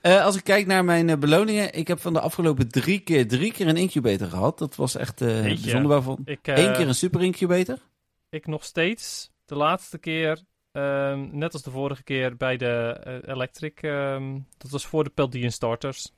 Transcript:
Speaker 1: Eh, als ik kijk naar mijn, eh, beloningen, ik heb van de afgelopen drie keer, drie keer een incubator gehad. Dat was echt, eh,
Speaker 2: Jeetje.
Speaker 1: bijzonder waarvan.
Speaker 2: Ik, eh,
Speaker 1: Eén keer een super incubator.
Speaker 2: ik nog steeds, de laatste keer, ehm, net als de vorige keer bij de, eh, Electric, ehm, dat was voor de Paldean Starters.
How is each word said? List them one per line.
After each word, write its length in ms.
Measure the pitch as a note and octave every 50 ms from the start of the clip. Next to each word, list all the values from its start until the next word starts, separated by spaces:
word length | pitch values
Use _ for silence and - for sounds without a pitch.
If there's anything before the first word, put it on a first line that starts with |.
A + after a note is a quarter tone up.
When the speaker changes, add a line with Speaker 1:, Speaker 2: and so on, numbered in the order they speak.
Speaker 1:
Eh, 240 | _ F3 F3+ G3 E3+
als 120 | G3 G3+
ik 80 | G3 -
kijk 220 | - G3 G#3 G3+
naar 180 | F#3 G3 F#3+ F3+
mijn, 240 | F3 E3+ E3+ E3 E3
eh, 80 | D#3+
beloningen, 580 | D3 C#3 D3 D#3 E3+ G#3 A3 G#3+ G#3 G3+ F#3+ -
ik 140 | - E3 -
heb 120 | F3 E3
van 120 | - F3 E3+
de 80 | D#3+
afgelopen 480 | - E3+ - - F3 D#3+ D3+ C3 C3+ A2+
drie 300 | - C3 A#2+ - F#3+ G3+
keer, 300 | - - E3 C#3+ B2+ G#2+
drie 240 | A#2+ B2+ D#3+ A3 A#3
keer 160 | - G3+ D#3+
een 80 | D#3
incubator 520 | E3 F#3 F#3 - - A#2 A#2 G2 F#2+ G#2 F2+
gehad. 300 | E2 F2+ F#2+ C3+ - -
Dat 160 | D#3+ C#3 -
was 200 | - - B2+ -
echt, 240 | - - - - -
eh, 240 | B2+ A#2+ A2+ A2 A2
Speaker 2:
Jeetje. 180 | G#2 - - -
Speaker 1:
bijzonder 260 | A#2 A#2 B2+ C#3 D3
waarvan. 300 | D3 C#3+ B2+ C3 C3+ - C#3
Speaker 2:
Ik, 240 | - D3 - _ -
eh, 80 | C#3
Speaker 1:
Eén 160 | C3+ E3+ G3 B2+
keer 160 | - F3 C#3
een 60 | B2+
super 280 | - - F3+ - F#3 F3+
incubator. 560 | F#3 F3+ - F#3+ F3 F3+ F3+ F#3 F3+ - - _ _ _ _ _ _ _ _ _ _
Speaker 2:
ik 180 | - D#3 -
nog 180 | - D3+ D3+ -
steeds, 680 | - - E3+ D#3+ F3+ A3+ A3+ - - - - - - _ _ _
de 100 | _ D3
laatste 440 | C#3+ D3 D3+ F3 F#3 - - - D#3+
keer, 440 | - E3+ D#3+ D#3+ D#3+ D#3 D#3 D#3+ F3+ _ _ _ _ _ _
ehm, 560 | D3 C#3 C#3 C#3 C#3 C#3 C#3 C#3 C#3 C#3 - C#3+ C#3+
net 140 | D3+ E3+ -
als 100 | D3+ C3
de 80 | C#3
vorige 320 | B2+ C3 C#3 C#3 C#3 C3 -
keer 340 | - C#3 C3 B2+ B2+ B2
bij 200 | A#2+ C3+ C3 B2+
de, 440 | B2+ B2+ A#2+ A#2+ A#2+ A#2 A#2 - - -
eh, 280 | - B2+ B2+ - - C3+
Electric, 480 | C3 B2+ B2 _ - D#3+ D3+ - - -
ehm, 560 | D#3 D3 C#3+ C#3 C#3 C3+ C3+ C3+ C3+ C3+ C3+ C#3 _ _ _
dat 120 | - C3
was 160 | C#3 C#3+ -
voor 180 | - - D#3 D3+
de 60 | C#3+
Paldean 400 | _ - C#3+ C3 B2 B2+ A#2+ A#2+
Starters. 600 | A2+ - - A#2 A#2 A#2+ - C3+ C3 - - - _